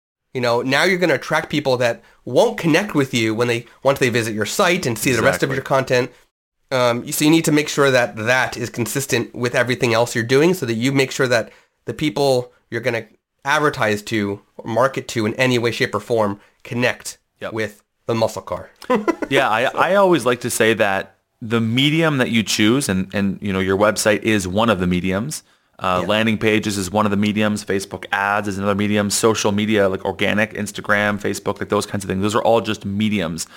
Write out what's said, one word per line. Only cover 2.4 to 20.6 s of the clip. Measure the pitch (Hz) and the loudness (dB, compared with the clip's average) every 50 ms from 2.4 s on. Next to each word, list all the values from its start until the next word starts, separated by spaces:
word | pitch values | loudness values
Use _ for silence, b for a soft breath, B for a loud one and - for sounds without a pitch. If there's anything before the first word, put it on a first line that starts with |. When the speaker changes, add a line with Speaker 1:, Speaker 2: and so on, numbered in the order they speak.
| 208 240 214 | 4 4 2
Speaker 1:
connect | - - 170 147 170 208 208 - | 0 0 2 2 2 2 0 0
with | 151 139 135 | 0 0 0
you | - 120 110 110 107 | 0 0 0 0 0
when | 107 120 120 | 0 0 0
they, | 117 117 117 b b b | 0 -2 -4 b b b
once | b 131 139 - | b 0 2 2
they | 139 123 | 2 0
visit | 110 123 110 113 | 2 0 -2 -2
your | 107 107 104 | -2 -4 -4
site | - - - 202 175 180 185 - | -2 0 0 2 2 2 0 0
and | 135 117 | -2 -4
see | - - 135 | -2 0 0
the | 123 110 | 2 2
rest | 113 135 - - | 2 2 2 0
of | 160 135 | 0 -2
Speaker 2:
Exactly. | 135 | -2
Speaker 1:
your | 131 - | -4 -2
content. | - 143 135 127 - 131 123 127 131 b b b b _ _ _ _ _ _ _ - | 0 0 0 0 2 0 0 0 -2 b b b b _ _ _ _ _ _ _ -4
Um, | 135 127 123 120 117 120 | 0 2 2 2 0 0
you, | - 143 | -4 -6
so | 151 - 151 | -2 2 4
you | 151 | 6
need | 160 165 160 | 6 4 4
to | 165 | 4
make | 151 147 147 - | 2 2 0 0
sure | - 147 139 139 | 0 2 2 4
that | 127 123 120 110 104 | 4 4 2 0 -2
that | 110 107 117 127 131 123 - - | -4 0 0 2 2 0 -2 -4
is | 107 120 110 | -6 -8 -6
consistent | - 120 113 - - 139 135 - 135 117 110 - - | -4 -4 -4 -2 -4 -4 -4 -2 -2 -2 -2 -4 -6
with | - 120 120 143 | -4 -4 -2 0
everything | 131 120 120 123 117 131 120 | 0 0 0 0 0 0 2
else | 113 113 120 - - | 2 2 0 0 -2
you're | 123 | -4
doing, | 113 113 131 139 156 185 185 | 0 2 4 4 4 4 2
so | 180 135 | 0 -2
that | 117 113 | -4 -2
you | 110 120 135 | 0 0 0
make | 139 135 135 131 | 2 2 0 0
sure | - - 139 | 0 -2 0
that | 120 123 113 107 - b b b b b b _ | 2 2 0 0 -2 b b b b b b _
the | - - | -10 -6
people | - 156 151 147 147 143 139 131 123 123 - b b b b | -4 -4 -2 0 0 2 2 2 2 0 -4 b b b b
you're | 113 117 | -8 -6
gonna | 110 127 117 113 110 - _ _ _ _ _ _ - | -4 -2 -4 -4 -6 -10 _ _ _ _ _ _ -2
advertise | 139 147 151 147 147 139 139 117 107 104 104 | 0 0 2 2 0 0 0 0 0 0 -2
to | 104 - 117 110 101 101 98 98 _ _ _ - | -4 -4 -2 -2 -2 -2 -4 -8 _ _ _ -14
or | - - | -8 -4
market | 107 113 127 135 - 139 127 - | 0 2 2 0 0 -4 -8 -6
to | - 117 107 | -4 -2 -2
in | 110 110 | -2 0
any | - 131 127 127 120 | 0 0 2 2 0
way, | 113 117 | 0 -2
shape, | 110 - 131 117 - | -2 -2 -2 -2 -2
or | 101 | -4
form | - - 123 113 107 101 101 101 b b b b | -4 -2 0 0 0 0 -2 -6 b b b b
connect | b - 123 120 123 117 107 - - - - _ _ _ _ - | b -8 -4 -2 0 -2 -2 -4 -10 -16 -16 _ _ _ _ -12
Speaker 2:
Yep. | 104 90 101 | -10 -8 -6
Speaker 1:
with | 110 110 104 - _ _ _ _ _ _ | -4 -6 -6 -8 _ _ _ _ _ _
the | - 117 | -4 -2
muscle | 113 110 101 - 95 | 0 0 -2 -2 -6
car. | - - 90 - 95 - _ - - - | -10 -8 -10 -10 -10 -14 _ -10 -4 -2
<laughs> | 254 214 - - 311 - - - | 0 0 0 0 -2 -2 -2 0
Speaker 2:
Yeah, | 135 135 135 113 | 2 2 2 2
I, | 107 113 123 | 2 2 0
I | - - - 139 165 190 | 0 2 0 2 2 4
always | 202 196 185 175 147 113 | 4 4 4 4 2 2
like | 123 123 120 | 0 0 0
to | - 117 | -2 -4
say | - - | 0 2